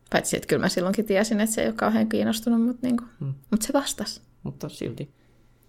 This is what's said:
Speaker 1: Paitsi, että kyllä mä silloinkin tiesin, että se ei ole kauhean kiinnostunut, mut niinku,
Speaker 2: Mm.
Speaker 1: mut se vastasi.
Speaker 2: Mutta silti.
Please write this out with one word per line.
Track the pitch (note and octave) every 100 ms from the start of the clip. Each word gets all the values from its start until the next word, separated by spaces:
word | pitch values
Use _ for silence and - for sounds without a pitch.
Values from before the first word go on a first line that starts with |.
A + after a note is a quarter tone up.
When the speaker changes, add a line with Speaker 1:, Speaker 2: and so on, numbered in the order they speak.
| _
Speaker 1:
Paitsi, | - - -
että | -
kyllä | D3
mä | F#3
silloinkin | F#3 F3+ G#3 -
tiesin, | F#3+ A3 G#3+
että | A3
se | -
ei | A3+
ole | A3
kauhean | G#3 A3 A3
kiinnostunut, | A3 G#3+ A3 - A#3
mut | A#3 B3
niinku, | B3+ A#3 - -
Speaker 2:
Mm. | C#3 - -
Speaker 1:
mut | G#3+
se | -
vastasi. | C#4 C#4 - G3+ - - _
Speaker 2:
Mutta | - C#3 D3
silti. | - - A#2+ C#3+ _ _ _ _ _